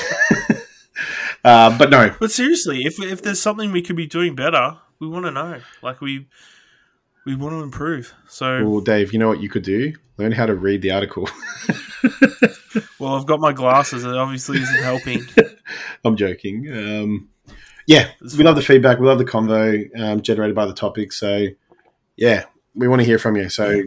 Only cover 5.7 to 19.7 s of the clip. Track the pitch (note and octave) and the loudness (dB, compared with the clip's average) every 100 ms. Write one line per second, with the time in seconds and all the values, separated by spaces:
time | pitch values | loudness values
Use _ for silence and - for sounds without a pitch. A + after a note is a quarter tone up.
5.7 | - B2+ B2+ C#3 C#3 C#3 _ _ _ _ | -14 -12 -10 -10 -10 -12 _ _ _ _
6.7 | _ _ _ _ _ C#3 C3+ D3 D#3+ C#3+ | _ _ _ _ _ -10 -8 -8 -10 -10
7.7 | - D3+ D3 A#2 _ _ - C3 B2+ G#2+ | -8 -8 -8 -10 _ _ -8 -4 -2 -2
8.7 | G#2 G2+ G#2+ G2 A2 A2+ G#2+ G2+ G#2 F#2 | -2 0 0 0 0 0 -2 -4 -6 -4
9.7 | G#2 C#3+ D#3 _ - A2 A2+ A2+ F#2+ G2 | -2 -4 -8 _ -6 -4 -2 -2 0 -2
10.7 | G2+ F#2+ G2 G2+ F#2 F#2 - - - - | -2 -2 -2 -4 -6 -10 -10 -16 -8 -6
11.7 | - - - B3+ - C4+ - - - - | -8 -12 -4 -4 2 2 4 -2 -2 -10
12.7 | A3 - - C3+ C3+ C#3 D3+ D#3 C3+ B2+ | -10 -10 -10 -6 -4 -2 0 0 0 2
13.7 | C3+ C#3 B2 B2 B2+ C3+ C3 C3+ C3+ B2+ | 2 2 -4 -6 -4 -4 -6 -6 -4 -2
14.7 | C3+ B2+ B2+ C3 B2 B2 - - - - | -2 -2 -4 -4 -6 0 2 2 -4 -18
15.7 | - - - A2+ G#2 F#2+ F2 G2+ G#2+ D3 | -16 -16 -4 -2 0 -2 -4 -8 -10 -10
16.7 | A#2 G#2 G#2+ G#2 G2+ - _ _ - - | -8 -6 -6 -4 -6 -8 _ _ -20 -20
17.7 | - - D3+ - - A#2+ D3 D#3+ D3 C3 | -8 4 4 4 -6 -6 4 4 4 6
18.7 | C3+ B2+ A#2+ C3 B2+ A#2 A2+ A2 A2 A2 | 6 6 4 4 2 0 -2 0 0 2